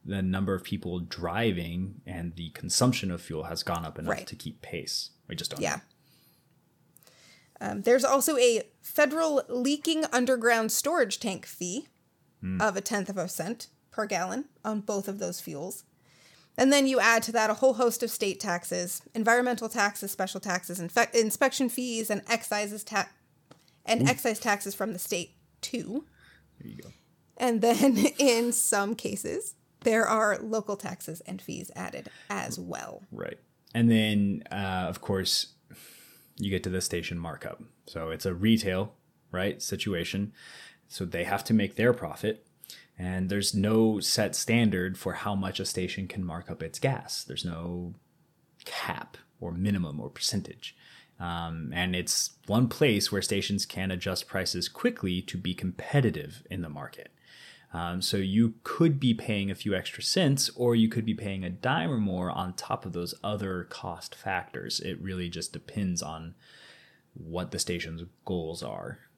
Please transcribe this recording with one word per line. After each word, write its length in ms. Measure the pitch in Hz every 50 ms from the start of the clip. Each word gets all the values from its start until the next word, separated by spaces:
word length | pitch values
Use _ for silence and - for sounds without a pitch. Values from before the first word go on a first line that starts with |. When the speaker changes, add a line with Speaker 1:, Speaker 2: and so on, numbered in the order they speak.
| _
Speaker 1:
the 180 | - 98 98
number 320 | 92 92 92 95 98 92 98
of 80 | 92 -
people 360 | - 104 98 - 90 87 90
driving 1000 | 87 85 - - 87 85 85 104 117 113 92 87 85 82 85 90 92 98 98 - -
and 280 | - 92 87 85 87 82
the 140 | 85 85 80
consumption 600 | - - - - - - 123 127 120 - - 95
of 100 | 87 85
fuel 220 | - - 82 78 78
has 180 | 80 82 82
gone 220 | - - 85 82 85
up 140 | 78 76 -
enough 120 | 82 82
Speaker 2:
Right. 140 | - - -
Speaker 1:
to 100 | - -
keep 260 | - - 78 76 _
pace. 480 | - - - 82 - - - - - - _ _ _ -
We 60 | -
just 140 | - - -
don't 100 | - -
Speaker 2:
Yeah. 160 | - 82 71
Speaker 1:
know. 40 | - - _ _ _ _ _ _ _ _ _ _ _ _ _ _ _ _ _ _ _ _ _ _ _ _ - _ _ - - - _ _ _ _ -
Speaker 2:
Um, 220 | 220 208 202 202
there's 220 | 196 233 240 262 233
also 320 | - - 277 247 - 311
a 280 | 254 247 247 233 214 - - _ _
federal 600 | _ - - - 294 269 294 320 330 320 294 269 - -
leaking 560 | - 254 247 269 294 294 - 330 330 311 311 -
underground 600 | - 247 247 240 262 240 220 233 233 226 220 220
storage 480 | - - - 277 330 349 254 196 - -
tank 260 | - 208 190 - -
fee 420 | - - - 175 180 180 254 - _ _ _ _ _ _ _ _ _ _ _
Speaker 1:
Mm. 180 | - 92 92 92
Speaker 2:
of 160 | 214 220 -
a 60 | -
tenth 260 | 196 - 220 202 185 180
of 80 | 196
a 100 | 196 165
cent 420 | 180 - - 165 185 240 - - - _ _ _ _
per 140 | - - 214
gallon 420 | 202 202 170 180 185 190 247 294 - _ _ _
on 160 | 214 214 214
both 260 | 202 - 208 202 196 -
of 100 | 196 202
those 220 | 190 175 175 -
fuels. 440 | - - 156 139 151 190 - - - _ _ _ _ _ _ _ _ - - _ _ _ _ -
And 120 | 247 269
then 160 | 277 285 269
you 140 | 269 262 240
add 220 | 196 226 233 226
to 100 | 220 -
that 160 | 226 240 220 214
a 60 | 214
whole 200 | - 269 269 247
host 280 | 214 254 240 233 -
of 80 | 247 226
state 280 | - - 220 196 185 -
taxes, 600 | - 208 175 175 - - 185 180 180 180 - - - - _
environmental 540 | 226 220 226 233 247 247 247 240 - 226 220
taxes, 400 | - 240 202 208 208 - - 196
special 300 | - - 185 190 - 190
taxes, 380 | - 202 180 180 - - 175 190
infe-, 360 | 170 170 - 233 233 233 -
inspection 560 | 233 220 220 - - 285 262 - - 269 233
fees, 400 | - - 254 247 233 226 220 -
and 100 | 214 196 - -
excises 540 | 226 226 - - 214 208 214 208 208 214 -
ta-, 240 | - 220 196 190 - - _ _ _ _ _ _ _ - _ _ _ _ _ _
and 160 | - 226 233
Speaker 1:
Ooh. 40 | 226 262
Speaker 2:
excise 280 | 254 247 - 240 220 -
taxes 360 | - 233 202 202 - 202 196
from 180 | - 190 220
the 60 | 226 180
state, 380 | - - 180 175 175 - _ _ _ _ _ _
too. 420 | - - - 233 - - 214 285 311 _ _ _ - - - _ _ _ _ _
Speaker 1:
There 80 | - -
you 60 | 53 -
go. 80 | - - - _ _ _ _ _ _ _ _ -
Speaker 2:
And 240 | - 247 233 220
then 340 | 202 233 233 202 214 277 247
<laughs> 220 | 196 208 285 - -
in 340 | 285 277 233 226 240 240
some 420 | 233 - - - - 202 202 202 180
cases, 600 | - - - - 190 - - - - - - - _ _ _ _ _
there 260 | - 240 220 226 220
are 320 | - 220 220 220 208 202 -
local 380 | - 220 220 220 208 - 202
taxes 460 | 202 - 196 180 - - - 160 165
and 180 | - - 185 190
fees 300 | - - - - - - -
added 360 | - 180 - - - - - - - - -
as 300 | 202 196 - - - 185
well. 460 | 180 175 - - - - - - - _
Speaker 1:
Right. 280 | - 52 50 50 - - _ _ _ _ _ _ _
And 160 | 117 117 117
then, 520 | 113 110 110 107 104 104 101 101 98 - - -
uh, 320 | - 101 98 95 92 92 92 82
of 120 | 92 -
course, 540 | - - 101 95 90 - - - - - _ _ _ _ - - - - - - - - - - _ _ _
you 140 | - 104 101
get 120 | 98 90 -
to 60 | 95
the 120 | 90 92
station 360 | 87 - - 87 85 - 87 85
markup. 440 | 85 82 - - - - - - - - _ _ _
So 240 | - - 82 80 80
it's 160 | 80 78 -
a 80 | 98 90
retail, 580 | 87 101 110 113 110 101 95 92 92 95 - - _ _ _ _ _ _ _
right, 300 | - 90 92 101 - -
situation. 720 | - - 101 95 - 104 95 82 85 - - 98 101 107 - - - - - - - - - _ _
So 180 | _ - - 95
they 200 | 87 87 87 87
have 180 | - 98 101 -
to 100 | - 117
make 200 | 110 101 98 -
their 180 | - 107 120
profit. 540 | 120 - 95 76 76 - - 107 110 - _ _ _ _ - - - - - _ _
And 320 | - 90 90 92 92 92 92
there's 260 | 101 101 95 - -
no 440 | - 95 104 110 110 113 110 110 101
set 380 | 90 - - - 107 95 -
standard 600 | - - - 113 117 117 110 95 90 90 95 92
for 180 | - - 95 87
how 200 | - - 104 101
much 240 | 98 98 95 92 -
a 60 | 95
station 420 | - - 92 92 92 - - 95
can 160 | 90 - 101 92
mark 240 | 87 80 85 87 -
up 140 | 85 -
its 160 | 82 82 - -
gas. 460 | - 135 131 107 - - - - -
There's 200 | - - - -
no 500 | 87 85 82 85 87 87 87 87 87 - - _ _ _ _ _ _ _ _ _ _ _ _ -
cap 520 | - - - - - - - - - - - - _ _ _
or 100 | - 87
minimum 480 | 87 87 95 104 101 95 87 78 71 76
or 100 | - 71
percentage. 680 | - - - - - 101 - - - - - - - _ - - - - - _ _ _
Um, 540 | 90 87 85 85 85 85 82 82 80 65 67
and 220 | 85 90 92 92
it's 380 | 90 90 - - - - - - _ _
one 220 | - 101 117 127 -
place 420 | - - 151 139 110 101 95 -
where 120 | - 98
stations 440 | 92 - 104 101 95 - 104 95 -
can 240 | - - 90 95 95
adjust 380 | 92 90 - 98 92 - - -
prices 400 | - 95 92 - - 90 87 -
quickly 520 | - - - 240 233 - - 95 90 90
to 140 | 90 - -
be 180 | 90 - 90 90
competitive 880 | - - 92 90 - - - - 143 131 110 78 80 71 73 - - - -
in 140 | 90 90
the 60 | 85 80
market. 420 | 73 71 69 - - - - - _ _ _ _ - - - - - - _ _
Um, 280 | - 85 85 87 87 92
so 160 | 95 - - 101
you 360 | 95 95 95 110 117 117 113 -
could 380 | _ - - - 170 165 143 135
be 140 | 131 123 113
paying 360 | 110 - - 107 101 98 98
a 60 | 95
few 180 | - - 104 98
extra 260 | 92 92 - - - -
cents, 440 | - - - 185 143 139 135 - - -
or 220 | - 123 120 117
you 120 | 117 113 110
could 160 | 110 120 110
be 100 | 113 104
paying 280 | - 104 101 98 95
a 80 | 92 87
dime 400 | 90 - - 120 139 160 160 170
or 80 | 143 113
more 320 | 104 98 92 92 90 90
on 220 | - - 92 92 90
top 320 | - - - 135 - -
of 60 | 95
those 220 | 85 87 87 85 - - -
other 400 | 101 107 98 104 95 92 90 87
cost 500 | - - - - 95 85 82 - - -
factors. 640 | - - 98 95 90 90 - - - 50 - - -
It 220 | - 87 92 -
really 260 | - 95 95 92 90 87
just 240 | 85 85 - -
depends 480 | - 80 - - - 104 101 92 90 82
on 360 | - 73 80 80 80 82 - _ _ - - - - - - - - _ _ _ _ _ _
what 360 | - 80 80 82 90 90 -
the 80 | - 87
station's 440 | - - 90 85 - 82 82 82 87 87 _ _ _
goals 380 | - 95 87 82 80 85 85
are 380 | - 58 52 50 50 - - - - _ _